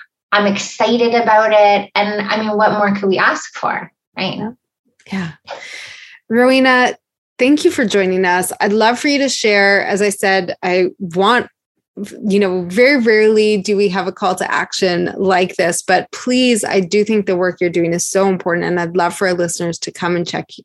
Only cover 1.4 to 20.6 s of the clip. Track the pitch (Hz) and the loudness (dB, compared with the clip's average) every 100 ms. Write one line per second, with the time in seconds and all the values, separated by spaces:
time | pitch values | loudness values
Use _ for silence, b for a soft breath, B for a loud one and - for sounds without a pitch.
1.4 | 220 214 202 202 202 202 202 208 202 214 | 4 4 4 2 0 -4 -2 -2 -4 -4
2.4 | 214 208 214 208 202 202 196 180 214 311 | -2 0 0 2 0 0 0 0 0 -2
3.4 | - - - - - _ _ - 185 - | -8 -8 -6 -6 -10 _ _ -8 -8 -6
4.4 | 214 247 _ _ _ _ - 190 170 - | -10 -12 _ _ _ _ -10 -8 -8 -12
5.4 | - B B B B B B B - 226 | -18 B B B B B B B -4 2
6.4 | 247 262 262 254 247 - _ _ _ - | 4 4 4 4 2 -2 _ _ _ -2
7.4 | 254 294 349 311 220 202 185 185 185 175 | 2 2 2 0 0 0 0 0 0 0
8.4 | - - 202 214 220 247 302 277 277 - | -2 -2 0 2 2 2 0 0 0 -2
9.4 | 220 202 196 202 - 196 208 196 196 190 | 0 2 4 2 0 -2 -2 0 0 0
10.4 | 180 - 180 180 180 - 185 175 196 240 | -2 -6 -2 0 0 -4 -6 0 2 2
11.4 | - _ _ _ _ - 202 - 202 202 | -2 _ _ _ _ -14 -14 -8 0 2
12.4 | 196 185 175 185 254 294 226 214 214 214 | 2 0 -2 2 4 4 2 4 4 4
13.4 | 214 214 185 202 202 190 185 180 190 185 | 2 0 0 0 0 0 -4 -4 -4 -2
14.4 | - - 180 - 190 175 180 - 190 185 | -2 -4 -4 -2 0 0 -2 -2 0 2
15.4 | 185 - 170 170 - 185 - - - 254 | 0 -2 -2 -2 0 0 -2 -8 -2 2
16.4 | 254 226 - 190 175 208 208 214 196 180 | 2 2 0 0 0 0 2 0 0 0
17.4 | 185 175 175 175 165 175 - 190 196 180 | -2 0 -2 0 0 -2 -2 0 2 0
18.4 | 180 170 170 175 170 180 175 - 190 175 | -2 -2 -2 -2 -2 0 -2 0 -2 0
19.4 | 175 - 170 160 - - 175 175 170 156 | -2 -4 -6 -6 -10 -6 -4 -4 -4 -8
20.4 | - - | -10 -16